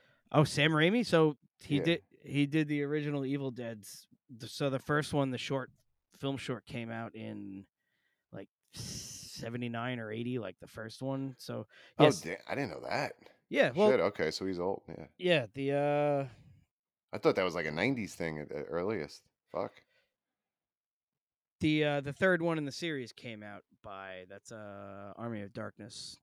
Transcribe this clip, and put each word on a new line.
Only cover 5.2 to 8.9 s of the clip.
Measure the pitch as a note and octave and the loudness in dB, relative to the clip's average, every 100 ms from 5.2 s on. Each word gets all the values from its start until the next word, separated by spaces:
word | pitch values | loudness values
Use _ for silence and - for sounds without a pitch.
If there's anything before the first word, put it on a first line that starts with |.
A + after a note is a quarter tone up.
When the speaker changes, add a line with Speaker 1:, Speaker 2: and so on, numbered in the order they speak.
| C3+ | 0
Speaker 1:
the | B2 | -2
short, | - C#3 B2+ _ _ _ _ - | -4 -4 -6 _ _ _ _ -8
film | C#3 C#3 | -4 -4
short, | - A#2 - | -4 -6 -6
came | B2+ A2+ | -8 -6
out | A2+ A#2 | -6 -8
in, | A2 A2 G#2 G2+ G2 G2 _ _ _ _ _ _ | -8 -10 -8 -10 -12 -14 _ _ _ _ _ _
like, | E3 G2+ _ _ | -16 -16 _ _
seventy-nine | - - | -14 -10